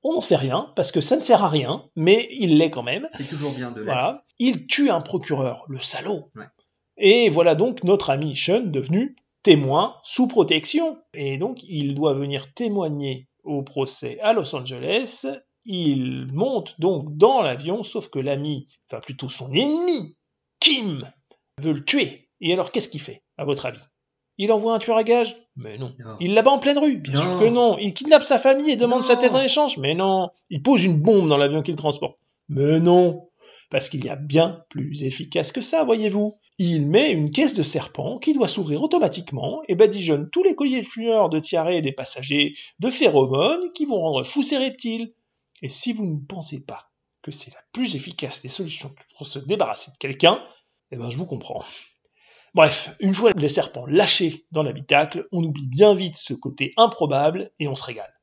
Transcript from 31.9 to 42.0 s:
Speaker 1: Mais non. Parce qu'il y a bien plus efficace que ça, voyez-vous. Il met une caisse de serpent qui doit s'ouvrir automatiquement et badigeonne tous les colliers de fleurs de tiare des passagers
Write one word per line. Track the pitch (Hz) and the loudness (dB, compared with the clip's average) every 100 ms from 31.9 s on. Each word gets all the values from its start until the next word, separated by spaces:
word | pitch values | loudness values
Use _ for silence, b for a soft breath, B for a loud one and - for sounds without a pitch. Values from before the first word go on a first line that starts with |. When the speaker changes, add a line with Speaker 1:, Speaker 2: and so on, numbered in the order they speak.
| - - _ _ _ - | -4 -8 _ _ _ -8
Speaker 1:
Mais | 135 143 160 | 0 2 4
non. | 170 180 180 156 - _ b b b | 6 6 4 0 -16 _ b b b
Parce | - - | -4 -4
qu'il | 139 | -8
y | - | -8
a | 135 | -8
bien | 147 147 165 170 _ | 0 2 2 -2 _
plus | 156 143 143 | -10 -10 -6
efficace | 135 131 165 175 160 | -8 -8 -6 -6 -4
que | 262 | -8
ça, | - 330 | -4 -2
voyez-vous. | 269 226 214 202 214 - _ - | 2 0 0 0 -2 -6 _ -4
Il | 175 160 143 | 0 0 4
met | 190 302 | 4 4
une | 175 151 | 0 0
caisse | 147 294 | 2 0
de | 208 | 0
serpent | 147 160 - - 165 247 | -2 -4 -6 -8 -8 -4
qui | - | 0
doit | 277 220 | 2 2
s'ouvrir | - 160 147 | 0 -4 -2
automatiquement | 302 359 202 - 175 131 - 311 320 | 0 2 0 -2 -10 -8 -6 -8 -4
et | |
badigeonne | 180 208 - 170 147 156 | 4 4 4 0 -2 0
tous | 339 | 0
les | 381 | 0
colliers | - 277 254 | 2 -2 -2
de | 202 | -6
fleurs | 233 226 220 185 | -6 0 2 2
de | 156 | 0
tiare | 156 170 160 180 | -2 -2 0 0
des | 147 | -2
passagers | 135 | -6